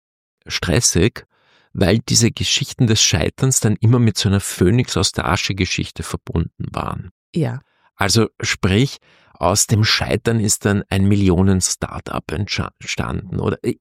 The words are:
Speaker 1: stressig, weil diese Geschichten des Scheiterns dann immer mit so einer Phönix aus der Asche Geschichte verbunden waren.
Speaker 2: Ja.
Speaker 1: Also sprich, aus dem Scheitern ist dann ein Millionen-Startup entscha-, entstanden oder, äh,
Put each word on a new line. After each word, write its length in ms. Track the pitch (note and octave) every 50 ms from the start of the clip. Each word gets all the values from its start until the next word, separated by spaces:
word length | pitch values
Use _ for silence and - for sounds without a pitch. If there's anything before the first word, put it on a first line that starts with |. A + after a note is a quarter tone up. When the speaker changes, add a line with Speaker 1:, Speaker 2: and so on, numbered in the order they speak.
| _ _ _ _ _ _ _ _ _
Speaker 1:
stressig, 800 | - - - - - D#2 - - - - E2+ E2+ - - - - _ _ _ _ _ _ _ _ _ -
weil 260 | - G2 E2 G#2+ A#2
diese 320 | - - A#2 - A#2 A2
Geschichten 560 | - - F#2+ - - - C#3 - - - C3
des 140 | G#2+ A2 -
Scheiterns 580 | - - - F2 - - - - C3+ C3+ - -
dann 160 | - G#2+ G#2 -
immer 200 | A2+ A2 B2+ A#2+
mit 180 | A#2 A2+ -
so 120 | - - F#2
einer 100 | G2 G2
Phönix 580 | - - - - F#2+ F2+ A2+ B2 A#2+ - -
aus 140 | E2 - -
der 160 | - - -
Asche 280 | B1+ F2 - - - G2
Geschichte 480 | G2 F#2 - - - - - - - -
verbunden 640 | - - - - - - F2 E2+ - - - - -
waren. 380 | - - - - - - - - - _ _ _ -
Speaker 2:
Ja. 260 | F3 D3 B2 A#2 C3+ - _ _ _ _ _ _
Speaker 1:
Also 320 | - G2 - - A2+ A2 - - -
sprich, 560 | A#2 - - - - F#2 F#2 A2 C#3 - - - _ _ _ _ _ _ _
aus 340 | - - E2+ G#2 - -
dem 160 | - A2+ G#2 A2
Scheitern 540 | - - - - - C2 - - A#2 A2+ A2+
ist 260 | G#2 G#2+ - - -
dann 180 | G#2+ G2+ G2+ - -
ein 160 | G2 G2 G2
Millionen-Startup 1160 | G2+ G#2 G2+ G2 F#2 E2+ F2 F#2+ G2 F#2+ F#2 - - - - - - - - - - - - - -
entscha-, 400 | - D#2+ G#2 - - - - - - _
entstanden 600 | - - - - - A#1 D2+ E2+ - - - -
oder, 180 | E2+ G#2 - - -
äh, 120 | A#2 - -